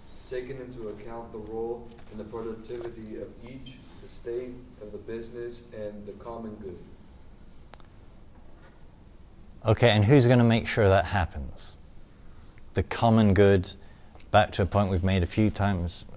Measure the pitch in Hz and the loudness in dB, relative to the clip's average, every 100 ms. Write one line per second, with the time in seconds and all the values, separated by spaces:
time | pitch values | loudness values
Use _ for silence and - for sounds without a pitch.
0 | - - - 127 127 127 123 113 107 104 | -20 -18 -10 -10 -10 -12 -14 -12 -12 -12
1 | 117 117 113 110 110 113 117 120 117 - | -12 -14 -12 -14 -10 -6 -6 -8 -12 -18
2 | - 107 107 113 113 110 117 120 117 110 | -16 -14 -12 -10 -10 -10 -12 -10 -10 -12
3 | 107 107 101 - 120 131 127 - - - | -14 -14 -14 -16 -18 -16 -18 -18 -20 -20
4 | - - 120 120 127 - - - 104 101 | -18 -14 -8 -8 -8 -14 -18 -18 -16 -14
5 | 107 113 113 120 120 117 - 113 104 104 | -12 -12 -12 -12 -12 -14 -16 -12 -12 -12
6 | 101 98 117 113 110 104 95 85 78 - | -14 -14 -14 -12 -12 -12 -14 -14 -18 -20
7 | - - - - - - - - - - | -20 -20 -20 -20 -20 -20 -18 -18 -20 -20
8 | - - - - - - - - - - | -20 -20 -20 -20 -20 -20 -20 -20 -20 -20
9 | - - - - - - 110 113 117 107 | -20 -20 -20 -20 -20 -4 0 6 6 6
10 | 104 147 120 123 117 113 - - 101 95 | 6 6 8 6 6 4 0 2 4 4
11 | 87 101 82 76 65 - - - - - | 2 0 -2 -4 -10 -6 -6 -8 -16 -20
12 | - - - - - - - - - - | -20 -20 -20 -20 -20 -20 -8 -4 -2 2
13 | 117 113 104 98 101 98 - - - - | 4 6 6 8 8 6 2 -8 -14 -20
14 | - - - 104 - - 90 101 98 92 | -20 -20 2 2 4 0 0 2 2 2
15 | 92 95 85 - 107 - 101 92 85 - | 2 2 0 2 0 2 0 0 -4 -8
16 | - | -12